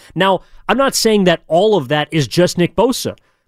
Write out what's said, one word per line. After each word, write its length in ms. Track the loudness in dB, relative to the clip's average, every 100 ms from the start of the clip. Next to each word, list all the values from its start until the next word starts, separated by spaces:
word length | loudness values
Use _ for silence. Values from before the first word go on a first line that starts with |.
| -14
Now, 280 | -2 0 0 -4 -12 -4
I'm 80 | -2
not 180 | 0
saying 300 | 0 0 2
that 180 | 2 0 0
all 320 | 0 2 0
of 100 | 0
that 200 | -2 -2
is 160 | -2 -2
just 300 | 0 0 0
Nick 180 | -2 0
Bosa. 400 | -2 -2 -8 -10 _ _